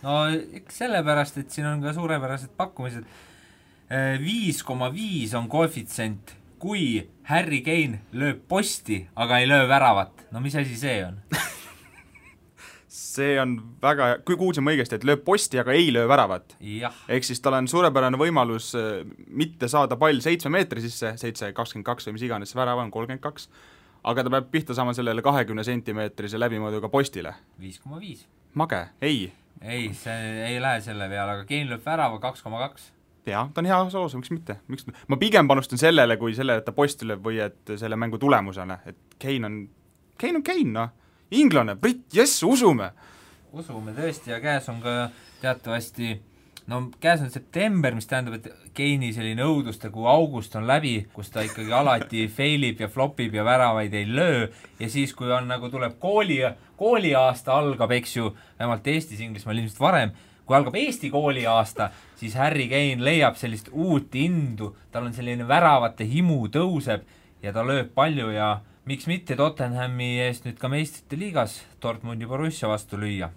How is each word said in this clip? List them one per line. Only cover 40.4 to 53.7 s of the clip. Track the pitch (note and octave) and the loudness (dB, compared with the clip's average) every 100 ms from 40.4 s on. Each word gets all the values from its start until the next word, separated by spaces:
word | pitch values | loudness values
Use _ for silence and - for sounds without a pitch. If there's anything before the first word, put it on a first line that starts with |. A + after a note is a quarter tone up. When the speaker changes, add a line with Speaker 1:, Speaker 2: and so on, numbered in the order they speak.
| C#4+ | -2
Speaker 2:
Kane, | F#4 F3 A2 | 0 0 0
noh. | A#2 _ _ _ _ A3+ | -4 _ _ _ _ 4
Inglane, | C#4+ D3 A2 G2 | 6 6 2 0
britt, | A#3 B3 - E3+ | 0 -2 0 4
jess, | C#4 - E3 | 4 4 4
usume! | C4 A3 B2+ F#2+ - - - - - _ D3 | 6 6 4 -2 -10 -20 -20 -20 -20 _ -16
Speaker 1:
Usume | E3 A2+ G#2+ A#2 | -14 -12 -10 -6
tõesti | D#3+ D#3 B2 | -6 -6 -8
ja | A#2 | -6
käes | D3 C#3 C3 | -2 -2 -4
on | A#2 | -6
ka | A#2+ B2 A#2+ - - - | -4 -2 -4 -8 -20 -6
teatavasti, | C3 B2+ A#2 A#2 - - A#2 G#2 - _ _ - - | -4 -4 -4 -6 -6 -6 -6 -6 -12 _ _ -20 -8
no | B2 B2 - | -6 -6 0
käes | E3 E3+ C3 | 2 2 0
on | |
september, | B2 - E3+ G#3+ F#3+ C#3 A#2 | -8 -8 -2 0 2 0 -2
mis | - | -4
tähendab, | C3 A#2+ A2+ | -4 -4 -10
et | - - - - | -14 -20 -14 -2
Kane'i | C#3+ C#3+ A#2+ A2 | 0 2 -2 -4
selline | A2 A2+ | -4 -2
õuduste | C#3+ D3+ A#2+ G#2+ G#2+ | 0 0 -2 -8 -10
kuu | G#2+ A#2 | 0 6
august | D3 D#3+ B2 G#2 A2 | 6 6 -2 -8 -6
on | A2+ | 2
läbi, | C#3+ D3+ A2 G2+ | 2 2 -2 -4
kus | - G2+ | -12 -10
ta | A2+ | -6
ikkagi | G#2+ A2+ A2 A#2+ | -6 -6 0 2
alati | C#3+ A#2 A2+ A2+ A2 | 4 2 0 -2 -2
<laughs> | G#2+ | 0
failib | C#3+ D3 B2+ A2+ G#2+ | 0 2 0 -2 -6
ja | |
flopib | C3 C#3 C#3+ A#2 G#2 | 0 -2 0 -4 0
ja | A2 | 4
väravaid | B2+ A#2+ | 6 6